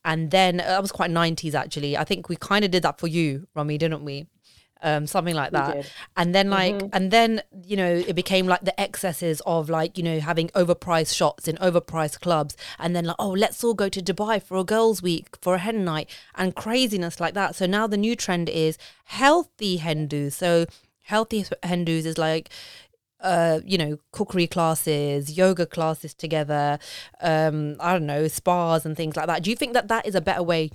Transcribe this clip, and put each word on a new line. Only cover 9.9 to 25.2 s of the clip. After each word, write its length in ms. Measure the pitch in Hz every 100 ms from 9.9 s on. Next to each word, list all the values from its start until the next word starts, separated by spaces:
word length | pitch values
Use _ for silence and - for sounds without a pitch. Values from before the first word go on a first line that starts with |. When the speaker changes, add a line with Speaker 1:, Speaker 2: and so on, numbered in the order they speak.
| -
Speaker 1:
you 80 |
know, 160 | 165 160
having 280 | 147 165 165
overpriced 640 | 190 175 170 185 165 156 -
shots 320 | 156 - 165
in 80 | 160
overpriced 640 | 185 170 - 165 151 -
clubs. 360 | 175 156 147 - - -
And 160 | 175
then, 120 | 175 170
like, 100 | -
"Oh, 120 | 202
let's 340 | 185 220 -
all 100 | 233
go 140 | 208 196
to 140 | 196
Dubai 380 | 180 175 208 208
for 160 | - 185
a 60 |
girls' 380 | 175 220 226 185
week, 340 | 180 165 - -
for 140 | 180
a 40 | 180
hen 260 | 208 220
night," 260 | 175 156 - - -
and 200 | - 185
craziness 680 | - 214 254 247 202 170 -
like 140 | 165
that. 220 | 202 180 -
So 100 | 180
now 200 | 208 220
the 100 | 208
new 180 | 220 240
trend 340 | - 175 165
is 280 | 165 156 160 - - -
healthy 720 | 202 269 349 - _ 208 175
hen 300 | 165 151 147
do. 220 | 147 143
So 360 | - 175 170 165 - _ _
healthy 420 | - 214 220 220 185 -
hen 220 | 175 175 165
dos 180 | 160
is, 140 | 160 160
like, 320 | 160 160 - - - - - _ _ _
uh, 400 | 190 170 165 160
you 140 | - 180
know, 200 | 151 151 _
cookery 340 | - 202 185 165
classes, 880 | 180 165 156 160 147 143 143